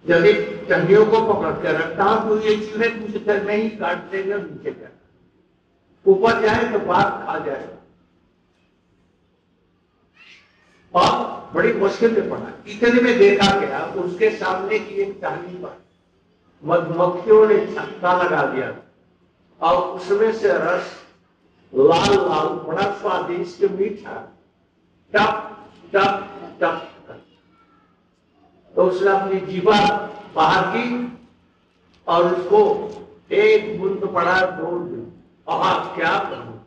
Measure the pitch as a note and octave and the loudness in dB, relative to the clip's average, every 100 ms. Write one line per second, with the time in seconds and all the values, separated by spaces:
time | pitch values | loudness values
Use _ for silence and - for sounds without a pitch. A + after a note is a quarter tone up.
0 | - F3+ G3 G#3 - - - F3+ F3 G#3 | 2 4 6 4 -2 -8 -2 0 6 6
1 | G#3+ A3 F#3 E3 E3 D3 E3+ - A#3+ - | 6 4 2 0 -2 -4 -2 -2 -4 0
2 | A3+ A3 A3 G#3+ G#3+ G#3+ - A3 A3+ A3+ | 0 0 0 0 2 0 -2 -4 -4 -4
3 | G#3+ G3+ - G3+ G3+ G#3 A3 - F3 F3+ | -8 -6 -2 -2 0 -2 -2 -4 -6 -6
4 | - F#3+ F#3+ G3+ E3 D3 D3 - - _ | -6 -6 -4 -6 -8 -10 -10 -10 -18 _
5 | _ _ _ _ _ _ _ _ _ _ | _ _ _ _ _ _ _ _ _ _
6 | - - A3+ A3+ A3 A#3 A#3 G#3 - F3+ | 2 4 4 2 2 0 0 -2 0 0
7 | - - - D#3 D3 C3+ - - _ _ | 0 -2 -8 -6 -6 -8 -12 -18 _ _
8 | _ _ _ _ _ _ _ _ _ _ | _ _ _ _ _ _ _ _ _ _
9 | _ _ _ _ _ _ _ _ _ _ | _ _ _ _ _ _ _ _ _ _
10 | _ _ - - _ _ _ _ _ F3 | _ _ -20 -20 _ _ _ _ _ 2
11 | - - - - - D#3 F3+ F#3+ G3 - | 2 2 -4 -10 -8 0 0 2 -2 2
12 | A3+ A3 - - - - - - A#3+ B3 | 2 2 -2 -8 -10 -16 -16 -2 2 4
13 | B3 A#3 - G3+ G3+ - - - - G3 | 4 6 6 6 2 2 -2 -6 -6 -6
14 | F3+ F3 A3 - F#3 F#3 G3 G#3+ G#3 G3 | -6 0 0 0 -4 -4 -4 -4 -4 -6
15 | G3 - E3 E3+ F3 F3+ - - _ _ | -6 -6 -8 -8 -12 -14 -16 -18 _ _
16 | _ _ _ _ _ _ D3+ F3 D#3+ E3 | _ _ _ _ _ _ 0 0 0 0
17 | F3+ F3+ A3 G#3+ G#3+ G#3 - - - - | 0 0 6 8 8 6 2 -6 -10 -4
18 | F3+ F3+ F3+ D3 C3+ C3 B2 - - _ | 0 2 2 0 -2 -4 -6 -10 -18 _
19 | _ _ _ _ _ _ E3 F3+ F3+ - | _ _ _ _ _ _ 0 0 0 -8
20 | - G3+ A3 G#3+ G3+ F3+ - F3+ - - | -2 2 2 0 0 0 0 -4 -6 -16
21 | - _ _ _ _ _ _ B2+ C#3+ E3 | -20 _ _ _ _ _ _ 4 4 6
22 | G3+ G3 F3 D#3 D#3 - D#3 E3+ G3+ - | 4 2 2 0 -2 -4 -6 -4 -2 -2
23 | G#3 F3 F3+ F3 F3 - G3 F#3 G#3 - | -4 -4 -4 -6 -6 -2 -2 0 -4 -4
24 | - - - _ _ _ _ _ _ _ | -14 -16 -16 _ _ _ _ _ _ _
25 | _ G#3 G3+ D#3+ - - - - - G3 | _ 0 0 -2 -8 -18 -20 -20 -2 0
26 | G3 - - - - - - - - - | 2 0 -8 -16 -18 -4 -4 -4 -12 -20
27 | - - _ _ _ _ _ _ _ _ | -20 -20 _ _ _ _ _ _ _ _
28 | _ _ _ _ _ _ _ - F#3 F3+ | _ _ _ _ _ _ _ 0 0 2
29 | G3 G3 G3 F#3+ - F#3 A3 G3+ G3+ G3+ | 0 0 0 -4 -4 -2 2 4 4 0
30 | - - - D#3+ D#3+ F#3 F3+ A3+ B3 A#3+ | -6 -14 -10 0 2 2 0 -2 -4 -6
31 | B3 - - _ _ _ _ _ _ _ | -8 -12 -20 _ _ _ _ _ _ _
32 | - E3+ F3 F3+ - G#3 F#3+ - - - | -2 2 2 0 2 4 4 2 -4 -12
33 | - - _ - G#3+ G#3+ - F3 G3 G3 | -18 -20 _ 2 4 4 2 -4 -4 -2
34 | G3 F3 F3 F#3 F#3 E3 D#3+ F3 - - | -4 -2 0 2 0 -2 -6 -6 -8 -12
35 | - - _ _ - C3+ C#3+ - - - | -14 -20 _ _ -6 -2 0 -2 -4 -4
36 | - C#3+ - A#2+ A#2 A#2 | -2 -2 -4 -10 -14 -18